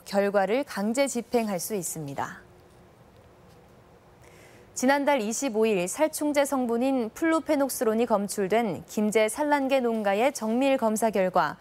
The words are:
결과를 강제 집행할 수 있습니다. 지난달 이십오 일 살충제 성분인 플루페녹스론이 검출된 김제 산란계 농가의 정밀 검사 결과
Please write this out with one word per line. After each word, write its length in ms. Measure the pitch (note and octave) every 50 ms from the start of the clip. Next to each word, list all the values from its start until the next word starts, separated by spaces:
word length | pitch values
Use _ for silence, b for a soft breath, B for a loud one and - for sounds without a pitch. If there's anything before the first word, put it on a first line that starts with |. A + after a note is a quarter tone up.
| -
결과를 580 | - G3 G3+ G3+ G3+ G3 G3+ F#3+ F#3 A3 C4+ C#4+
강제 460 | - - G3+ G3+ A3 A3+ C4+ C#4 B3+
집행할 500 | - A#3+ - - - A#3+ A3+ G#3 G3 E3+
수 160 | - - A3
있습니다. 680 | F#3+ E3 - - D#3+ D3+ C#3 C#3+ - B2 D#3+ F#3 - - - - - - - - - - - - - - - - - - - - - - - - - - - - - - - - - - - - - B B B B B B B B B B B
지난달 460 | - B3+ C4 C#4 C#4+ C#4 C#4+ C#4+ C4
이십오 460 | G#3 G#3+ A3 - C#4 C4+ G#3 G#3+ A3
일 220 | A3 G#3 F3+ F3 F#3
살충제 560 | - - D#4 D4+ D#4 - D4+ D4 C#4 C#4+ C#4
성분인 680 | C4 C#4+ C4 B3+ A3+ A#3 A#3 B3+ C4+ C4+ B3+ A3+ A3 -
플루페녹스론이 920 | - E4 D#4+ D#4+ D#4+ - - D#4 C#4 C#4 B3+ - - B3 A3 G#3+ A3 B3
검출된 800 | A#3+ A3 G3 G3+ G3 - G#3 G3 F3+ G#3 A#3 A#3+ G3+ D3+ - E3
김제 420 | - - A3 G#3+ G#3+ G3 A3 G#3+ G#3+
산란계 520 | - C#4 D4+ D4 D4 C#4+ C4+ C4 C#4 C4+
농가의 520 | A#3+ A#3 A3+ A3 G#3 G3+ G3 G#3 A#3+ D4 C#4
정밀 420 | - A3 A3 A3+ B3 C#4 C4+ C4+ C4
검사 320 | A#3+ A3 A3 G#3 A#3 A3
결과 460 | G3 G3+ F#3 F#3 - F3+ D#3 D3 F3 -